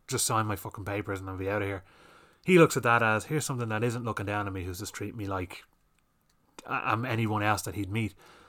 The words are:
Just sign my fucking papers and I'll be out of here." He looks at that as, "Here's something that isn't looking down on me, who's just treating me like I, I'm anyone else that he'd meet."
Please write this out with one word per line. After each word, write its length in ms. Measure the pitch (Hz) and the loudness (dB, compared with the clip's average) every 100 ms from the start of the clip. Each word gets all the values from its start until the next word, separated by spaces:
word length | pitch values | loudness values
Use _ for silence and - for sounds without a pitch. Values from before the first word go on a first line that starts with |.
| - | -6
Just 180 | 131 | -2
sign 220 | - 113 107 | 0 2 0
my 100 | 101 | -4
fucking 280 | 110 - | -6 -10
papers 360 | 98 104 101 95 | -6 -4 -4 -6
and 80 | 95 | -6
I'll 80 | 92 | -6
be 140 | 95 | -2
out 100 | 104 | 0
of 80 | 98 | -2
here." 160 | 98 - - - - - _ - | -4 -10 -20 -20 -20 -20 _ 6
He 120 | 185 | 8
looks 180 | 156 139 | 8 6
at 40 | |
that 180 | 120 117 | 4 4
as, 220 | 113 107 | 4 2
"Here's 200 | - 151 | 0 -4
something 240 | - 127 113 | -2 -4 -2
that 160 | 107 | 0
isn't 200 | 120 117 | 0 -2
looking 200 | 113 107 | -4 -4
down 220 | 101 104 101 | -2 -2 -4
on 60 | |
me, 100 | 95 | -4
who's 140 | 87 90 | -6 -6
just 160 | 104 | -10
treating 240 | - 104 113 | -8 -8 -6
me 80 | 98 | -4
like 380 | 95 92 - - _ _ _ _ _ _ _ _ - - | -4 -4 -10 -20 _ _ _ _ _ _ _ _ -20 -8
I, 260 | 131 127 | -4 -2
I'm 120 | 110 | -2
anyone 380 | 127 113 110 104 | 0 0 0 2
else 200 | 104 101 | 2 2
that 120 | - | -2
he'd 180 | 92 95 | -6 -4
meet." 220 | 110 107 - - - | -2 -2 -6 -20 -20